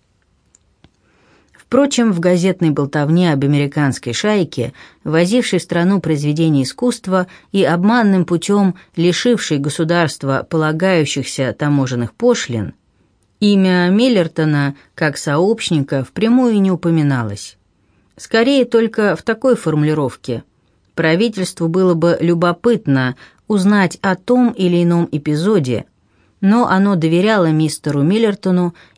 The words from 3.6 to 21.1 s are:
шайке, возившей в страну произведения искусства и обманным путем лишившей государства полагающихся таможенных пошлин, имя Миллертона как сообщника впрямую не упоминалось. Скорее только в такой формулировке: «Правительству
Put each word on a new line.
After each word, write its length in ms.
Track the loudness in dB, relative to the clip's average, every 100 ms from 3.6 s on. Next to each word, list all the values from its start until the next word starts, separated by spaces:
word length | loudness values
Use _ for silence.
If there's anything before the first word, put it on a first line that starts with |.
| 0 0 -2 -2 -6
шайке, 600 | -4 -2 0 -2 -4 -8 -10 -20 _
возившей 560 | -2 0 2 0 0 -4
в 40 |
страну 380 | -2 -2 0 0
произведения 600 | 0 -2 -2 0 2 2
искусства 640 | -2 -2 -4 -4 -2 -2 -2 -10 _
и 120 | 0
обманным 640 | 0 2 2 2 2 2 0
путем 500 | -2 0 0 0 -2 -10 -2
лишившей 640 | 0 0 0 0 0 -4
государства 880 | -2 -4 -2 0 0 -2 -4 -4 -2
полагающихся 1080 | -2 -2 0 0 0 0 -4 -6 -4 -4 -2
таможенных 560 | 0 0 0 -4 -6
пошлин, 600 | -2 0 0 -2 -6 -6 -10 _ _ _ _ _ _
имя 500 | 2 2 2 2 2
Миллертона 840 | 2 2 2 0 -2 0 0 -2 -6 _ -4
как 220 | -4 -4
сообщника 840 | -2 0 0 -2 -2 -2 -2 -4
впрямую 580 | -6 -2 0 2 2 2
не 100 | 0
упоминалось. 840 | 0 0 0 2 0 -4 -10 -14 -20 _ _ _ _ _ -20
Скорее 480 | -4 0 2 2 2
только 500 | 0 0 0 -2 -2
в 60 |
такой 340 | -4 -2 0 0
формулировке: 880 | 0 0 0 0 -4 -6 -8 -8 -10 _ _ _ _ -4
«Правительству 720 | 0